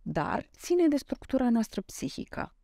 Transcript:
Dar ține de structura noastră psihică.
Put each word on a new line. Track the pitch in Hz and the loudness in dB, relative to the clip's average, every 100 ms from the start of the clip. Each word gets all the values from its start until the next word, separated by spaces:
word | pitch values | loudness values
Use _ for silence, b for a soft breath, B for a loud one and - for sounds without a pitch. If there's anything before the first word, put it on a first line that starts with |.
Dar | - 156 151 - - - | -4 -4 -2 -4 -6 -16
ține | - 349 330 | 0 4 4
de | 285 | 4
structura | - - - 262 247 | -2 -8 -2 0 4
noastră | 233 220 - | 2 0 -6
psihică. | - - - - - - 69 _ | -8 -8 -8 -8 -10 -8 -10 _